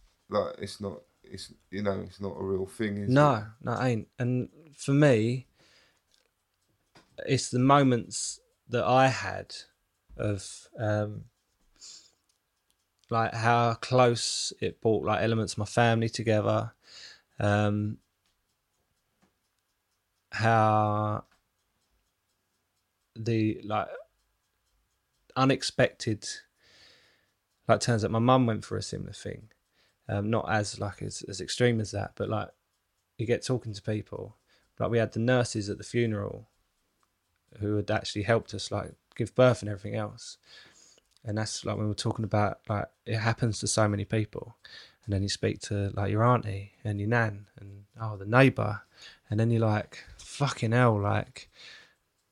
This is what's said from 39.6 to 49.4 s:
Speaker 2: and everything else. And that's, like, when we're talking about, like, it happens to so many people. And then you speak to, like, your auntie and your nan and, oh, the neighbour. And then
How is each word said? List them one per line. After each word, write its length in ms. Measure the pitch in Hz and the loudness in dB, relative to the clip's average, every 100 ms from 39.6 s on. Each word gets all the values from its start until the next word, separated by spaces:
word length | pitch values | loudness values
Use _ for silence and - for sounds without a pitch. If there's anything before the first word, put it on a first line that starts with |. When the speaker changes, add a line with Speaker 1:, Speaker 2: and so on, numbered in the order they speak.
Speaker 2:
and 80 | 104 | -4
everything 260 | 101 107 110 | -8 -8 -6
else. 420 | 104 113 - - _ - - _ - _ _ _ 113 | -8 -10 -18 -20 _ -20 -20 _ -20 _ _ _ -6
And 120 | 107 | -4
that's, 280 | 107 - - | -4 -6 -4
like, 120 | 104 | -2
when 100 | 107 | -2
we're 60 | |
talking 300 | 101 117 110 | -2 -4 -2
about, 360 | 107 107 101 - - | 0 2 2 -2 -4
like, 160 | 104 - _ - | -4 -4 _ -6
it 120 | 110 | -2
happens 420 | 113 - 117 101 | 0 0 0 -2
to 80 | 107 | -2
so 200 | - 107 | 2 2
many 180 | 101 101 | 0 -2
people. 500 | 110 104 - 113 - - - - _ | -2 -2 -8 -14 -16 -20 -20 -20 _
And 100 | - | -4
then 100 | 98 | -2
you 60 | 98 | -2
speak 300 | - 104 - | -2 -2 -2
to, 260 | - 101 101 101 | -4 -2 -2 -2
like, 160 | 98 | 0
your 120 | 104 | 2
auntie 500 | 120 120 110 98 101 _ | 4 4 0 -8 -12 _
and 160 | 110 101 | -6 -2
your 100 | 107 | 0
nan 380 | 120 110 101 101 - | 0 0 -4 -14 -20
and, 280 | 101 101 101 117 | -20 -20 -20 -10
oh, 160 | 110 104 | -10 -8
the 80 | 101 | 2
neighbour. 560 | 120 135 - 107 104 - - - - - | 6 6 4 -2 -4 -12 -20 -20 -16 -4
And 100 | |
then 100 | 107 | 0